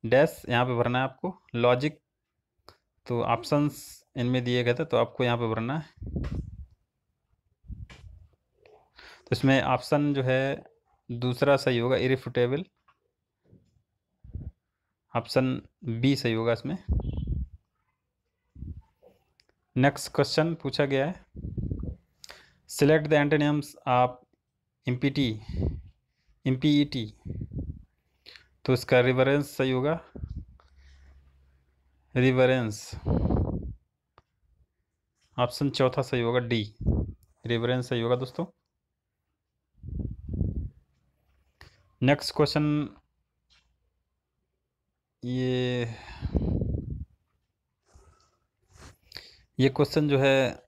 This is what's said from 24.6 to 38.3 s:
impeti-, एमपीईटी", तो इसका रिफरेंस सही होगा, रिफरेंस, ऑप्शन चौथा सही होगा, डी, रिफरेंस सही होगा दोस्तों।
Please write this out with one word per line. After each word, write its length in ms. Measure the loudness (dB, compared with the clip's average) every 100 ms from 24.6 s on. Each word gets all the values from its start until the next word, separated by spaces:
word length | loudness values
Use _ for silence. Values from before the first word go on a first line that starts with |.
| _ _ -4
impeti-, 800 | 0 0 0 -2 -2 -8 -4 -4 -4 -14 _ _ _ _ _ -2
एमपीईटी", 680 | 0 2 2 2 -2 -8 -12 -12 -10 -8 -8 -10 -12 -18 _ _ _ -20 -20 _ _
तो 80 | 0
इसका 280 | 0 4 4
रिफरेंस 560 | 4 4 2 2 -2 -2
सही 140 | -2
होगा, 300 | 0 -2 -4 -8 -16 -12 -14 -16 -20 _ _ -20 -20 -20 -20 _ _ _ _ _ _ _ _ _ 2
रिफरेंस, 800 | 4 6 4 4 0 -6 -12 -10 -2 0 2 0 -2 -4 -8 -14 _ _ _ _ _ _ _ _ _ _ _ _ _ _ _ -2
ऑप्शन 320 | -2 0 -2
चौथा 320 | 2 2 2
सही 180 | -2 0
होगा, 180 | 2 0
डी, 360 | 0 -2 -2 -4 0 0 -2 -10 _ _ -2
रिफरेंस 420 | 0 0 -2 0
सही 120 | -2
होगा 160 | 0 0
दोस्तों। 300 | -2